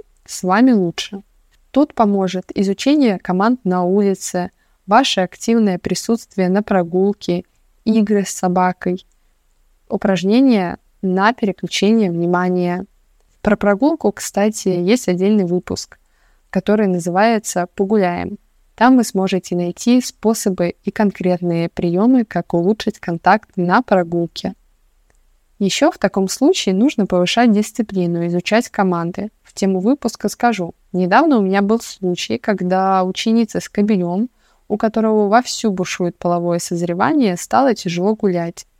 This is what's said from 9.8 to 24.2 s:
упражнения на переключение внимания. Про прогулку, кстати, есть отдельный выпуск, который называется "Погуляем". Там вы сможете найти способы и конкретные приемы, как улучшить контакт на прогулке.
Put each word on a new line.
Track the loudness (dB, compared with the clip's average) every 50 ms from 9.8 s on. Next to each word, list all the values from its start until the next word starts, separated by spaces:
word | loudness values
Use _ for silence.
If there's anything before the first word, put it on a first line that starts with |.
| _ -8
упражнения | -6 -2 0 0 0 0 2 2 4 4 4 4 4 2 0 -2 -6 -10 _ _ _ _
на | -4 -2 0 2 2 2 0
переключение | 0 -2 -4 -4 -4 -8 -8 -4 0 2 2 4 4 2 0
внимания. | 0 -2 0 0 0 0 0 0 0 0 0 -2 -2 -4 -8 -12 _ _ _ _ _ _ _ _ _ _
Про | -2 0 0
прогулку, | 2 2 2 2 2 2 0 0 0 -2 -2
кстати, | -2 -4 -8 -6 -2 0 0 0 0 -2 -2 -2
есть | -2 0 2 2 0 2 0
отдельный | -2 -2 0 2 2 2 2 2
выпуск, | 0 -2 -2 -4 -6 -8 -8 -10 -12 -20 _ _ _ _ _ _ _ _ _ _ _
который | -4 -2 0 2 2 2 2
называется | 2 0 -2 -2 -2 0 2 2 2 2 0 -2 -4 -4 -4 -4 -4 _
"Погуляем". | -4 -2 0 2 2 2 0 0 -4 -6 -8 -10 -12 _ _ _ _ _ _ _
Там | 2 4 4 6
вы | 4 2
сможете | 0 -2 -2 -2 0 -2 -2 -4 -4 -4
найти | -4 -4 -4 -6 -2 0 2 2 2
способы | 0 -2 -6 _ -2 -2 -2 0 -2 -2 -2 -2 -2 -4 -4 _ _
и | -6
конкретные | -2 0 0 0 -2 -2 -2 -2 0 0 0 -2 -2 -2 -2 -4
приемы, | -4 -4 -2 -2 0 2 2 2 2 2 0
как | -2 -4 -6 -4 -2 -2
улучшить | 0 0 0 0 -2 -4 -8 -8 -8
контакт | -6 -6 -6 -2 0 2 0 0 0 _ _
на | -4 0 0 2 0
прогулке. | 2 2 2 0 2 0 -2 -2